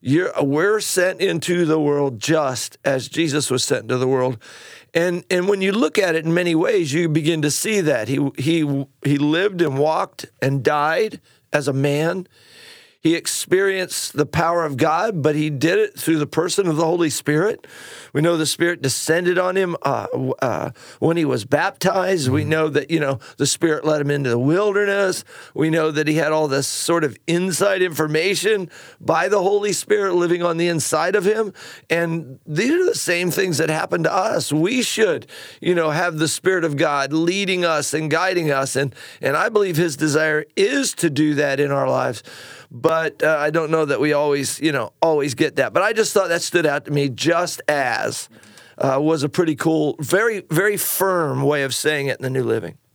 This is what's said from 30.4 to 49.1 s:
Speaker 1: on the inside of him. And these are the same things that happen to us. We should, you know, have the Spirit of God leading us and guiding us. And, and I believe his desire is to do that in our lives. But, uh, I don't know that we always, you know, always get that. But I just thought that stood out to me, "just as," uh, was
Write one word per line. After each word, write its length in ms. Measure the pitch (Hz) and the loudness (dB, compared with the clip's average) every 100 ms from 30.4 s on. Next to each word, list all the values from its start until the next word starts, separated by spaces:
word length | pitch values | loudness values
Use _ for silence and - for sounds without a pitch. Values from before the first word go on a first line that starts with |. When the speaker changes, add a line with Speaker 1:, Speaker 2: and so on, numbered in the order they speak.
Speaker 1:
on 140 | 175 165 | 0 0
the 140 | 175 | 0
inside 480 | 170 - 156 - 196 | 0 0 0 2 2
of 80 | 185 | 2
him. 260 | 214 220 - - - _ | 0 -2 -6 -18 -20 _
And 500 | 165 170 165 131 135 - | 0 0 -2 -6 -16 -8
these 240 | 151 226 | -2 0
are 140 | 339 359 | 2 2
the 100 | - | 0
same 360 | - 170 180 | -2 0 0
things 260 | 185 190 143 | 0 0 0
that 120 | 156 | 0
happen 340 | 156 - 175 | -2 -2 -2
to 100 | 165 | 0
us. 400 | 185 208 208 - | 0 0 -2 -2
We 280 | 151 170 247 | 0 0 0
should, 460 | 233 - 214 143 - - - - | -2 0 0 0 -6 -18 -20 -8
you 160 | - 180 | -2 0
know, 140 | 160 | 2
have 280 | 151 175 160 | 0 -2 0
the 100 | 156 | -2
Spirit 340 | - 185 185 | 0 0 0
of 140 | 160 143 | 0 0
God 340 | 160 143 139 | 0 0 0
leading 540 | 156 170 190 196 185 175 | 0 0 0 -2 0 0
us 280 | 156 143 | 0 -2
and 160 | 156 156 | -4 0
guiding 400 | 156 185 180 156 | 0 0 0 0
us. 280 | 139 135 135 | 0 0 -2
And, 180 | 139 - - - | -2 -4 -20 -6
and 160 | 135 147 | -2 0
I 140 | 202 | 2
believe 260 | 214 196 160 | 2 2 2
his 220 | 175 139 | 0 0
desire 480 | 156 147 156 151 151 - | 0 2 2 0 -4 0
is 380 | 196 277 269 | 0 2 -2
to 160 | - 170 | -2 -2
do 240 | 139 151 | 2 0
that 260 | 147 147 135 | 2 0 0
in 100 | 143 | 0
our 200 | 139 131 | 0 0
lives. 340 | 131 127 117 - - - - - 120 | 0 -2 -4 -12 -20 -20 -20 -20 -2
But, 460 | 160 160 160 - | 0 2 -2 0
uh, 160 | 151 156 | 0 2
I 120 | 147 | 2
don't 180 | 156 156 | 0 0
know 160 | 160 151 | 0 2
that 140 | 135 | 2
we 140 | 151 | 2
always, 460 | 147 147 143 135 - | 2 2 0 -2 -2
you 120 | 156 | -2
know, 220 | 143 110 _ | 0 -4 _
always 360 | 165 151 143 120 | 2 2 0 0
get 220 | 156 - | 0 2
that. 160 | 127 | 0
But 100 | 101 | 2
I 100 | 196 | 0
just 180 | 220 214 | 2 2
thought 180 | 208 185 | 2 2
that 120 | 165 | 0
stood 240 | - 175 156 | 0 0 2
out 200 | 143 - | 0 -2
to 60 | |
me, 160 | 143 143 | -2 -2
"just 540 | 113 135 170 175 - - | -2 0 0 0 -4 -2
as," 600 | 147 127 113 110 127 - - - - - - | 0 0 -2 -4 -6 -12 -18 -20 -20 -20 -4
uh, 180 | 135 135 | 0 0
was 220 | 151 | 0